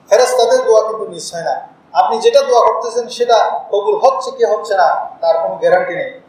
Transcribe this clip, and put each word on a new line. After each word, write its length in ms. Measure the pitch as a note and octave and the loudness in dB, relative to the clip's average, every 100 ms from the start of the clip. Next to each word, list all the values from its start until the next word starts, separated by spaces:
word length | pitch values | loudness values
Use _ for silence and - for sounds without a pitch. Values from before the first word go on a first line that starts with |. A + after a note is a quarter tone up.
| - | 0
ফেরেশতাদের 560 | A3 B3+ B3+ A#3+ B3+ A#3+ | 2 2 2 2 2 4
দোয়া 160 | A3 | 2
কিন্তু 240 | - - F#3 | 2 -4 -10
মিস 280 | E3+ - | -12 -12
হয় 80 | E3+ | -8
না। 260 | D#3 - - _ _ | -6 -6 -10 _ _
আপনি 260 | E3 G#3 A3+ | 0 0 2
যেটা 240 | A#3 C#4 | 2 4
দোয়া 300 | - A#3+ - | 4 4 2
করতেছেন, 360 | - A#4+ B3 A3+ | 0 -4 -6 -6
সেটা 560 | - A#2 A3 - - - | -4 2 2 2 -4 -4
কবুল 280 | G3+ G#3 G#3 | -2 0 2
হচ্ছে 320 | C4 C4 A#3+ | 2 2 -4
কি 140 | - | -2
হচ্ছে 300 | A3+ - - | 0 0 -2
না, 360 | F#3+ D#3+ C#3 - - | 0 0 0 -6 -6
তার 220 | E3 E3 | -2 0
কোনো 140 | - D#3+ | -2 -2
গ্যারান্টি 380 | E3+ F3+ F3 | 2 2 0
নেই, 260 | E3+ - - | -6 -8 -12